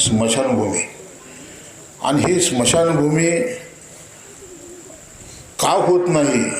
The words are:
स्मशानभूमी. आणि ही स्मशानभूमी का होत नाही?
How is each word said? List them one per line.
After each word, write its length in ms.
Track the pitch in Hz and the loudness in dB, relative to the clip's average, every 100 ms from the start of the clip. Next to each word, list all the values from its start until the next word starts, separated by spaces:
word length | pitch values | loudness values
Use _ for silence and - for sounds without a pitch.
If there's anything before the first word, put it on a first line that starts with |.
| - | 0
स्मशानभूमी. 840 | 110 113 120 131 110 101 98 - - - - - - - - - - - - | 2 2 0 0 0 0 -2 -6 -10 -20 -20 -20 -20 -20 -20 -20 -20 -20 -6
आणि 300 | 131 143 - | -2 0 2
ही 80 | 180 | 2
स्मशानभूमी 1000 | - 127 117 170 165 156 147 156 170 170 170 - - - - - - - - 392 370 349 349 349 - - - - - - - - | 0 0 2 2 2 2 2 2 2 0 -2 -6 -14 -20 -20 -20 -20 -20 -20 -20 -20 -20 -20 -20 -20 -20 -20 -20 -20 -20 -14 -4
का 100 | 143 | 0
होत 380 | 185 196 180 175 | 2 4 2 4
नाही? 360 | 156 139 123 113 - | 2 2 2 0 -4